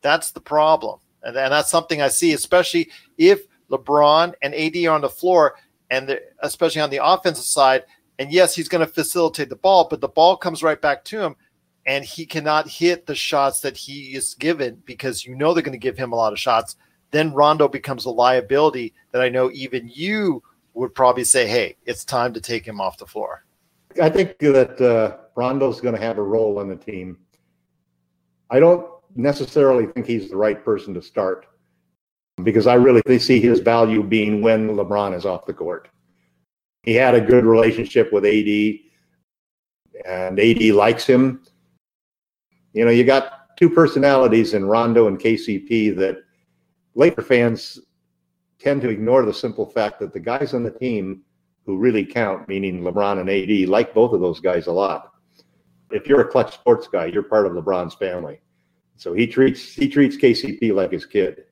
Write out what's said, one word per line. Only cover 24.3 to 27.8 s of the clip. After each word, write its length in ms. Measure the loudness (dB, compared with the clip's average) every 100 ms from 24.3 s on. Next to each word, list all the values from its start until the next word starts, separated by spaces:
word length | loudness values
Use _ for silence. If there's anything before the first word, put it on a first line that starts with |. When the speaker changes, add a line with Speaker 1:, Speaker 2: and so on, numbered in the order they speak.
| 0
Speaker 2:
that, 420 | 2 4 2 2
uh, 380 | 2 2 0 -4 _ -6
Rondo's 440 | -4 -2 -2 -2
gonna 200 | -6 -4
have 180 | -6 -6
a 40 |
role 360 | -2 -2 -2 -4
on 100 | -8
the 80 | -12
team. 420 | -14 -14 -14 -18 _ _ _ _ _ _